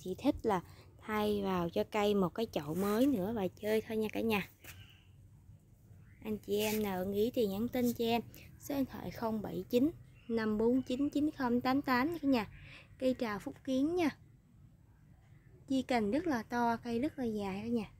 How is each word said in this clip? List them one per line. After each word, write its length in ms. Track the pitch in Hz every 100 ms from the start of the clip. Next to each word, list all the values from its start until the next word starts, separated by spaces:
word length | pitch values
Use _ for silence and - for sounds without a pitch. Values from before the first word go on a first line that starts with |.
chỉ 120 | 185 185
thích 200 | 262 -
là 180 | 233 185 - - - -
thay 380 | - 214 208 208
vào 280 | 196 185 170
cho 140 | 208
cây 320 | 214 220 208 202
một 140 | 180
cái 180 | - 226
chậu 240 | 185 147 165
mới 320 | 202 214 277
nữa 260 | 233 185 233
và 120 | 185
chơi 340 | - 208 220
thôi 160 | 214 220
nha 100 | 214
cả 100 | 202
nhà. 280 | 226 208 170 - - - - - - - - - - - - - - - - -
Anh 140 | 220 208
chị 220 | - 202
em 240 | 214 214
nào 160 | 208 185
ưng 140 | 185
ý 180 | 202 226
thì 160 | 254 208
nhắn 200 | 190 240
tin 260 | 254 240
cho 120 | 226 233
em. 160 | 233 - - - -
Số 160 | - 285
điện 100 | 254
thoại 260 | - 180
không 300 | - 226 220
bảy 240 | 185 170 190
chín 220 | 247 294 - - - -
năm 300 | 226 220 214
bốn 240 | 226 262
chín 280 | 247 254 285
chín 220 | 285 302
không 300 | - 254 247
tám 200 | 254 269
tám 300 | 285 247 285
nha 60 | 339
cả 60 | 277
nhà. 200 | 254 196 - - - - -
Cây 180 | 262 254
trà 200 | 233 202
phúc 160 | 277 -
kiến 320 | - 262 294 359
nha. 140 | 311 - - - - - - - - - - - - - - - -
Chi 140 | 269
cành 300 | 254 247 202
rất 160 | 262 359
là 160 | 247
to, 340 | 214 240 240 233
cây 220 | 240 233
rất 200 | 302 -
là 60 | 240
dài 360 | 214 202 190
cả 60 | 226
nhà. 240 | 233 202